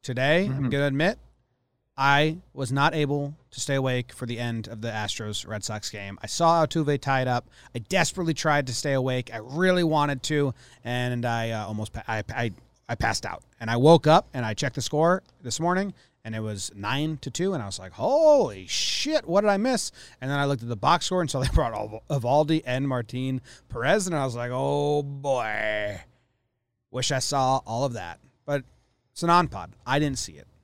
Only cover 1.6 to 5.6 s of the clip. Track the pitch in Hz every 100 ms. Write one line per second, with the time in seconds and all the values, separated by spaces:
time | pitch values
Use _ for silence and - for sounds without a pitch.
1.6 | _ _ _ - 139 143 156 165 - 135
2.6 | 131 135 147 160 147 143 143 147 _ -
3.6 | - 139 131 127 123 - 120 117 120 117
4.6 | 107 113 113 110 107 - 107 104 - 107